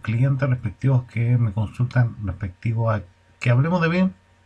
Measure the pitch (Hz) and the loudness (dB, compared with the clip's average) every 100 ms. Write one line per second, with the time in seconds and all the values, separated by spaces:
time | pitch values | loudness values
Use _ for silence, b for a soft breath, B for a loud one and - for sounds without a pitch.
0 | - 113 139 139 135 123 107 - 131 135 | -2 0 0 0 0 -2 -4 -2 2 2
1 | 127 - 120 123 117 101 101 - 123 127 | 0 -2 2 2 2 0 -4 -2 0 2
2 | 117 - 101 90 95 - 123 113 113 107 | 0 0 -8 -6 -8 -6 -4 -2 0 -2
3 | 92 _ _ _ - 120 156 180 165 180 | -6 _ _ _ 0 2 2 2 0 2
4 | 190 - _ _ | 0 -2 _ _